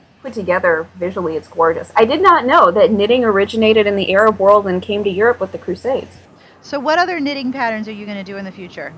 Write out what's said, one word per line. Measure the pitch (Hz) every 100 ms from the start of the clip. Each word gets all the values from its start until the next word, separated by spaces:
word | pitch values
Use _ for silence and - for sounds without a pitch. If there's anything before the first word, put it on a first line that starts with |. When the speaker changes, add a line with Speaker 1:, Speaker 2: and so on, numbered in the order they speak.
| _ _
Speaker 1:
put | 269
together | 220 180 185 185 160 165 185
visually, | 175 196 170 160
it's | -
gorgeous. | 165 165 170 - -
I |
did | 226 302
not | 381 294 247
know | 285 190
that | 202 202
knitting | 208 208 254
originated | 233 196 202 220 214 220 202
in | 202
the | 185
Arab | 190 220 196
world | 190 208 202
and | 180
came | 185 202 202
to |
Europe | 185 226 233
with | 190
the | -
Crusades. | - 185 240 269 - - - - - _
Speaker 2:
So | - 285
what | 269 330
other | 370 349
knitting | 277 277 254
patterns | 262 233 220 214
are |
you | 208 208
gonna | 202
do | 190 196
in | 190
the |
future? | 185 180 175 143